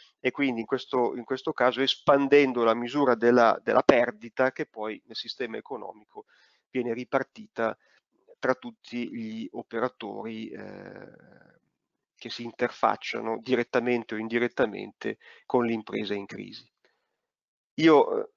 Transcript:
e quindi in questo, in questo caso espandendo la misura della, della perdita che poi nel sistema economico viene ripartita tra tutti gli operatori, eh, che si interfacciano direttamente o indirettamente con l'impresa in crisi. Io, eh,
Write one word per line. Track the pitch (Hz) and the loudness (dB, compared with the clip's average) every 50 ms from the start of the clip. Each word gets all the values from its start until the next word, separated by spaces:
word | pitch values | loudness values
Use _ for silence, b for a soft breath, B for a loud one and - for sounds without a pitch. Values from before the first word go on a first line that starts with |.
| - _ _ _ | -20 _ _ _
e | - 127 | -4 -4
quindi | - - 143 135 120 113 | -2 0 -2 -2 -2 -4
in | 110 | -4
questo, | - 139 127 - - - 127 120 104 78 | -4 -4 -4 -4 -4 -2 0 0 0 -2
in | 123 113 | -6 -6
questo | - 131 131 - 160 - | -6 -8 -6 -6 -8 -2
caso | - 123 127 120 120 | 2 2 2 2 2
espandendo | 135 123 - - _ - 143 143 139 135 143 147 143 131 120 120 117 | 0 -2 -2 0 _ 4 4 4 6 6 6 6 6 6 2 2 2
la | 113 113 | 2 2
misura | 120 120 117 131 147 143 127 120 | 2 -2 -4 -2 0 2 2 2
della, | 110 117 120 120 123 117 110 - - - | 4 4 6 6 8 6 6 4 2 0
della | 113 107 127 - | 2 2 6 6
perdita | - 135 120 120 120 110 107 113 117 - - 131 131 | 8 6 6 4 0 -2 -8 -18 -12 -2 0 0 0
che | - - 147 | 0 -4 -10
poi | - _ 113 107 110 104 90 - | -10 _ -10 -8 -8 -8 -10 -14
nel | _ 113 | _ -16
sistema | - - 117 - - 127 113 110 | -14 -14 -14 -10 -8 -8 -8 -8
economico | 113 - - 139 110 101 95 98 107 104 _ _ 107 - _ _ _ _ _ _ _ _ _ | -10 -12 -12 -14 -12 -12 -14 -16 -18 -20 _ _ -20 -20 _ _ _ _ _ _ _ _ _
viene | - 127 117 120 113 | -6 -4 -4 -4 -4
ripartita | 123 123 - - 135 131 - _ 113 107 - _ - 113 110 110 - _ _ _ _ _ _ _ _ _ _ - _ | -6 -6 -4 -4 -4 -4 -4 _ -18 -20 -12 _ -4 -4 -4 -4 -6 _ _ _ _ _ _ _ _ _ _ -14 _
tra | - 123 127 | -4 -4 -4
tutti | - - 120 113 _ _ - 120 120 120 85 101 | -4 -8 -14 -18 _ _ -12 -8 -8 -8 -8 -8
gli | 117 113 110 110 113 113 - | -10 -10 -10 -10 -10 -12 -10
operatori, | - 117 - - 120 113 120 127 - _ 117 101 104 107 107 113 110 110 110 - | -12 -14 -14 -10 -6 -6 -4 -6 -6 _ -12 -12 -12 -12 -12 -12 -12 -12 -12 -14
eh, | - 104 101 98 98 98 98 98 98 98 98 - - - - - - - _ _ _ _ _ _ _ _ _ _ _ _ _ _ _ | -14 -14 -16 -16 -16 -16 -16 -18 -18 -18 -20 -20 -20 -20 -20 -20 -20 -20 _ _ _ _ _ _ _ _ _ _ _ _ _ _ _
che | _ - 117 | _ -16 -14
si | - - 120 | -12 -10 -12
interfacciano | 117 - - 123 120 - - - 110 104 - - - - 113 110 113 113 110 | -12 -4 -4 -4 -4 0 0 2 2 2 0 -6 -8 -8 -6 -4 -4 -6 -6
direttamente | 113 123 127 117 120 - - 127 117 123 123 117 110 - 113 | 0 0 0 0 0 0 0 0 0 2 0 -2 -2 -4 -8
o | 107 | -8
indirettamente | 110 113 113 117 120 120 - - 127 107 98 98 101 104 - _ - 110 110 b b b b b b | -6 -4 -2 -2 -2 -2 0 0 0 0 -2 -6 -10 -12 -14 _ -8 -8 -8 b b b b b b
con | - - 123 120 | -2 0 0 2
l'impresa | 117 113 110 107 - 101 107 107 98 104 | 0 -2 -4 -4 -6 -8 -8 -6 -4 -6
in | 101 98 | -6 -6
crisi. | - - 104 98 98 - - - _ _ _ _ _ _ _ _ _ _ _ _ _ _ _ _ _ _ _ _ _ _ | -10 -12 -14 -14 -14 -16 -20 -20 _ _ _ _ _ _ _ _ _ _ _ _ _ _ _ _ _ _ _ _ _ _
Io, | - 156 165 156 139 - - 95 107 104 | 2 6 8 8 8 6 4 2 -2 -4
eh, | - _ | -6 _